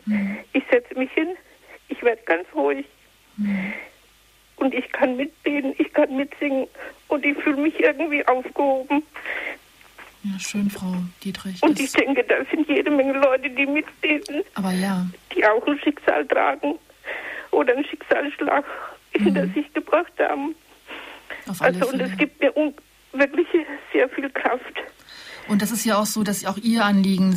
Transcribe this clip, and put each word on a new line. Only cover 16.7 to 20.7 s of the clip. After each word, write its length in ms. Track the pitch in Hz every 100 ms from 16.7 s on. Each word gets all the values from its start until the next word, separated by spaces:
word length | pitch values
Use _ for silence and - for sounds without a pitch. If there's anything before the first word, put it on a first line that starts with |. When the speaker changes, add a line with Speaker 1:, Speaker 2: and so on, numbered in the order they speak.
| 311 _ - - - - - -
Speaker 2:
oder 240 | - 269 247
einen 100 | 285
Schicksalsschlag 800 | - - 262 285 - 294 277 - - - - _
hinter 320 | - 208 185 180
Speaker 1:
Mhm. 80 |
Speaker 2:
sich 180 | 196 294
gebracht 380 | 311 - 302 349 -
haben. 360 | - 277 285 320 _